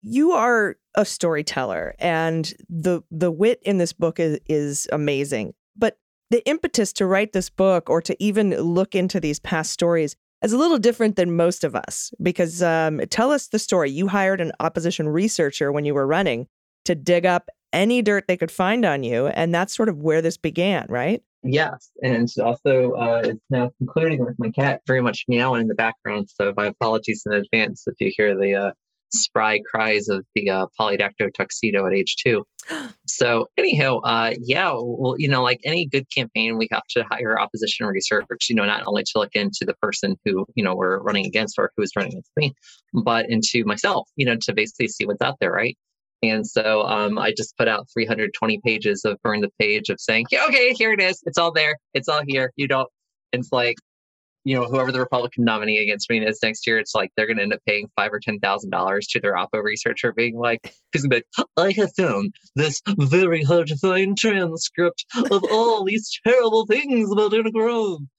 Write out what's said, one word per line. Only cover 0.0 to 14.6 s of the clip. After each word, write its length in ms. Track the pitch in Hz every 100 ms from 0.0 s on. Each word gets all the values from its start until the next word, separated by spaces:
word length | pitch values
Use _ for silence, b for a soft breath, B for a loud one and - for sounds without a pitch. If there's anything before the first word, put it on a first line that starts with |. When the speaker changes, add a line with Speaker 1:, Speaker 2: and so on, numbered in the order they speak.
Speaker 1:
you 300 | 208 240 320
are 440 | 349 240 233 202 - _
a 100 | -
storyteller, 920 | 202 - 175 156 151 - 127 85 82 -
and 540 | 175 160 165 165 160 - -
the, 340 | 170 180 170 -
the 220 | 160 175
wit 280 | 160 214 240
in 140 | - 196
this 140 | 170
book 280 | - 170 165
is, 180 | 165 151 -
is 380 | 156 147 143 -
amazing. 600 | 151 147 139 143 135 104 - _ -
But 220 | 220 - _ _ _
the 180 | 233 -
impetus 440 | 320 339 - 202
to 120 | - 190
write 260 | 190 208
this 180 | 190 180
book 400 | - 190 180 -
or 100 | 165
to 140 | - -
even 340 | 208 208 208 170
look 380 | 165 175 190
into 240 | 196 180 190
these 220 | 156 147
past 320 | - 165 160
stories 420 | - 175 170 147 - _ _
is 80 | 214
a 60 | 240
little 200 | 330 302
different 380 | 226 233 220 202
than 200 | 175 170
most 280 | 170 180
of 100 | 151
us, 380 | 131 - - - -
because, 400 | 180 175 170 170
um, 380 | 175 160 160 156 -
tell 220 | - 240
us 160 | 294 -
the 100 | 214
story. 320 | - 190 143
You 160 | 139 190
hired 340 | 202 190 190
an 120 | 165 -